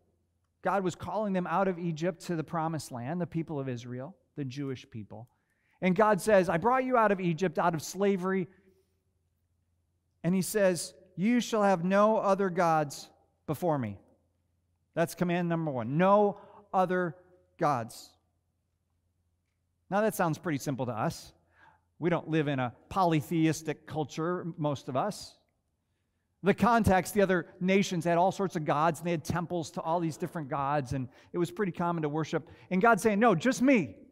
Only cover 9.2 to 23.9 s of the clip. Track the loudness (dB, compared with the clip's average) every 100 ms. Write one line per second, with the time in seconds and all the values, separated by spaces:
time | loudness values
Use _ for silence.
9.2 | _ _ _ _ _ _ _ _ _ _
10.2 | -2 0 0 2 2 2 -4 -14 -16 -2
11.2 | 2 2 2 2 2 2 2 4 4 4
12.2 | 2 2 0 0 2 2 0 -6 -18 _
13.2 | _ _ -8 -4 0 0 -2 -8 _ _
14.2 | _ _ _ _ _ _ _ -4 -4 -2
15.2 | -2 -2 -2 -2 -2 -4 -2 2 4 6
16.2 | 4 0 -14 -20 -4 -2 0 0 -2 -6
17.2 | _ _ _ _ 0 0 -4 -12 -20 _
18.2 | _ _ _ _ _ _ _ _ _ _
19.2 | _ _ _ _ _ _ _ -2 0 0
20.2 | -2 -2 -4 -4 -4 -4 -4 -2 -4 -6
21.2 | -14 _ _ _ _ _ _ _ -2 -2
22.2 | -2 -2 0 -2 -4 -6 _ 0 2 2
23.2 | 0 2 2 0 -6 -10 -8